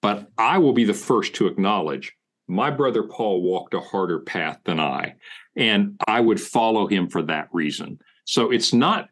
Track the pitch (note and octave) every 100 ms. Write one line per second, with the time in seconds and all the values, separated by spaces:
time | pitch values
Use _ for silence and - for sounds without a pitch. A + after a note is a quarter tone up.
0 | G#2 G#2 - - A2+ F#3 D3+ A#2+ A2 G2+
1 | - A#2+ - - G2 F2+ G2 G#2 D#2 C#2
2 | - _ _ _ - F#2 C#3 C#3 C#3 A2+
3 | G#2 - A2 F#2+ F2+ F#2 - F#2 - G2
4 | F#2 D#2+ - F#2 D#2 D#2 - E2 D2+ C2+
5 | - - - - - - A2+ G#2 G2+ -
6 | - A2+ A#2 G#2 - - A2+ A2 G2 G2
7 | F2 F#2 D#2 D#2 - F2 D2+ D2 - -
8 | _ _ - - - A#2+ - B2 D3+ G#3+
9 | -